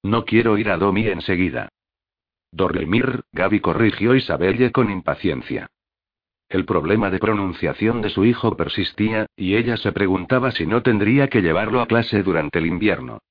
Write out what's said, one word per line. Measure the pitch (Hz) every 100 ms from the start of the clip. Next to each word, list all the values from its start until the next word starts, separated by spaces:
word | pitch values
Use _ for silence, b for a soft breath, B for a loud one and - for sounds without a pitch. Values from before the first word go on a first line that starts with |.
No | 98 113
quiero | 117 110 113 104
ir | 104
a | 87
Domi | 98 95 110
enseguida". | 90 80 92 90 62 53 _ _ _ _ _ _ _ _
"Dormir", | 82 92 - 76 107 127 - -
Gaby | - 95 104
corrigió | - 80 110 - 107
Isabelle | 131 - 76 90 110 127
con | 117 113
impaciencia. | 95 - 76 95 67 - 62 - _ _ _ _ _ _ _ _
El | 92
problema | 87 92 76 107 101
de | 92
pronunciación | 104 107 98 85 82 - 107 117
de | 107
su | 95
hijo | 107 120 113 -
persistía, | 85 - 95 - 107 110 107
y | - 92 104
ella | 120 113
se | 104
preguntaba | 92 98 92 87 131 127
si | 117 80
no | 113
tendría | 120 110 104 135 135
que | 120
llevarlo | 87 82 107 123
a | 113
clase | 113 113 107
durante | 95 82 73 87
el | 82
invierno. | 87 104 85 64 57 _